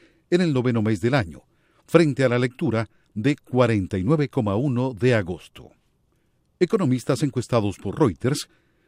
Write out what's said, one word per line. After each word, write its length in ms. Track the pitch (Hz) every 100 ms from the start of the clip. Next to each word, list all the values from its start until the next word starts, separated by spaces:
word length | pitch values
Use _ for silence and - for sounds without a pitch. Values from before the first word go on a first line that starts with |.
| _ _ _
en 100 | 180
el 120 | 175
noveno 300 | 127 123 117
mes 180 | 107 107
del 140 | 117
año, 280 | 139 87 - _ _ _ _ -
frente 380 | 165 156 131
a 40 | 131
la 100 | 123
lectura 500 | 123 - - 110 - _ _
de 220 | 107 123 143
cuarenta 640 | - 123 120 107 90 95
y 60 |
nueve 240 | 92 156 139
coma 280 | - 104 101
uno 380 | 143 120 131
de 200 | 104 127
agosto. 560 | 113 90 85 - - - _ _ _ _ _ _ _ _ _
Economistas 640 | 180 220 147 127 - 131
encuestados 540 | 147 123 - 117 101 -
por 220 | 101 90
Reuters 500 | 135 80 123 147 - _ _ _